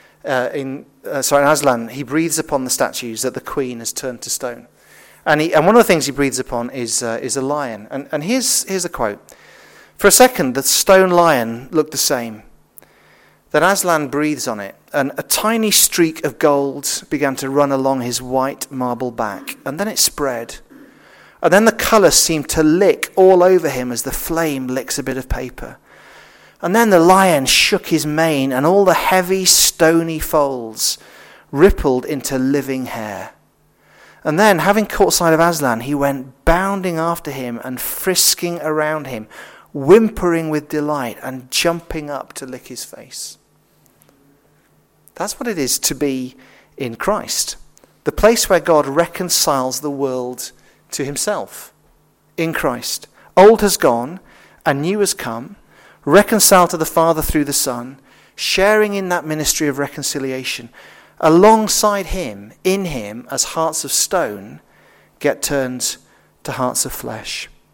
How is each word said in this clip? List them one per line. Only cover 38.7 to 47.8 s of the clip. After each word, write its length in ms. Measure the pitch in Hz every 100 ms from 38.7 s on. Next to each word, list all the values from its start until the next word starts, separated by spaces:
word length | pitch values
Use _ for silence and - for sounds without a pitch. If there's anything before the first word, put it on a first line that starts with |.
| 156 151 156 135
him, 200 | 120 107 - - - _
whimpering 800 | 151 135 208 220 220 180 165 160
with 180 | 151 147
delight 480 | 151 147 147 120 101
and 280 | 127 131 127
jumping 580 | - 170 170 170 160 147
up 220 | 139 -
to 120 | - 131
lick 220 | 127 -
his 180 | 127 -
face." 540 | - 120 - - - _ _ _ _ _ _ _ _ _ _ _ _ _ _ _ _ _ -
That's 240 | 196 -
what 80 | 240
it 100 | 185
is 200 | 127 -
to 140 | -
be 420 | 139 143 131 127 - - _ _ -
in 180 | 127 113
Christ. 640 | - 208 - - - - - _